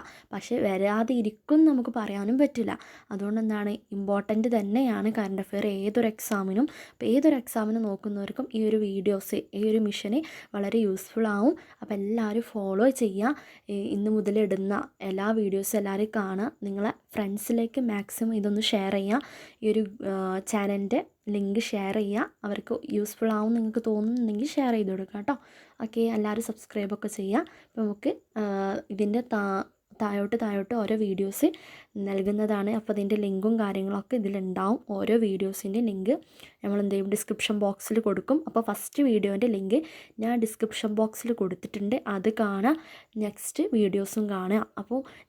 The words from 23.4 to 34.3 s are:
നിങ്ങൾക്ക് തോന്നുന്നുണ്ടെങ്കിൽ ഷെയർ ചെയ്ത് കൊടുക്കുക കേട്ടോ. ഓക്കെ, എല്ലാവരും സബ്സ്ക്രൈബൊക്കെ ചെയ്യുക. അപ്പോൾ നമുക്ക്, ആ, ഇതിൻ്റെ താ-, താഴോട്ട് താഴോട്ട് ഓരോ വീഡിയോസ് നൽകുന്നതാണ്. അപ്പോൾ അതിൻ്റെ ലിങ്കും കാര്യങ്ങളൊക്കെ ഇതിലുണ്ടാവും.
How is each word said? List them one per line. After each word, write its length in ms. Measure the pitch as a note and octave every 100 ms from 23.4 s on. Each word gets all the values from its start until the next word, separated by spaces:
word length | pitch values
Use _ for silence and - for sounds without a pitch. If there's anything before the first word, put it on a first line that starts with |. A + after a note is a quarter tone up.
| A3
നിങ്ങൾക്ക് 280 | A#3 A3 A3+
തോന്നുന്നുണ്ടെങ്കിൽ 640 | A3+ G#3+ G#3+ B3 A3+ G#3 D4
ഷെയർ 260 | - C4 A3+
ചെയ്ത് 140 | F#3+
കൊടുക്കുക 260 | F#3+ F#3+ G#3
കേട്ടോ. 160 | G3+ - - - - -
ഓക്കെ, 220 | A3+ A3+ A3+
എല്ലാവരും 360 | A3 G#3 G#3+ A3+
സബ്സ്ക്രൈബൊക്കെ 600 | G#3+ - G#3+ G3+ G#3 G#3 -
ചെയ്യുക. 280 | F#3+ A#3+ F4+ -
അപ്പോൾ 200 | - -
നമുക്ക്, 300 | G#3+ G3+ D4 - _ A3
ആ, 80 | G#3 G3 G3 G#3 -
ഇതിൻ്റെ 340 | G3+ G3+ A3+ B3
താ-, 380 | G#3+ G3+ F#3+ - _ _ -
താഴോട്ട് 380 | G#3+ G3+ G3+ A#3
താഴോട്ട് 360 | A3 G3+ G3 A#3+
ഓരോ 160 | G3+ A3
വീഡിയോസ് 500 | G#3 F#3+ G3 - D#4+ D#4+ - - - G#3 G3
നൽകുന്നതാണ്. 640 | G3 G3 G#3 G#3+ G3+ G3+ A3
അപ്പോൾ 140 | A3
അതിൻ്റെ 220 | G3+ G3+ G#3+
ലിങ്കും 320 | G3+ F#3+ G#3+ A3+
കാര്യങ്ങളൊക്കെ 560 | G3+ G3 F#3+ G3+ - B3+
ഇതിലുണ്ടാവും. 640 | G3